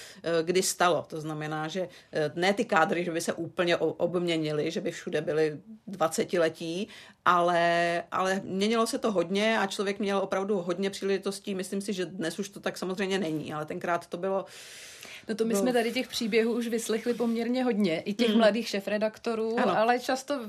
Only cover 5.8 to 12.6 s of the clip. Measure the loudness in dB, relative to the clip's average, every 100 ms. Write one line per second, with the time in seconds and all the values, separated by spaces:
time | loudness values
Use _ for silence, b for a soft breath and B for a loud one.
5.8 | -14 -2 0 0 0 2 2 0 -6 -4
6.8 | -6 B B 0 4 4 6 4 4 4
7.8 | 2 0 -2 -2 0 0 -2 -2 2 2
8.8 | 2 0 0 0 0 0 2 2 0 -2
9.8 | -4 -2 0 0 0 -2 0 -2 -2 -2
10.8 | -2 -2 -2 0 -2 -6 -6 -6 -4 -4
11.8 | -4 -4 -4 -4 -4 -4 -8 -6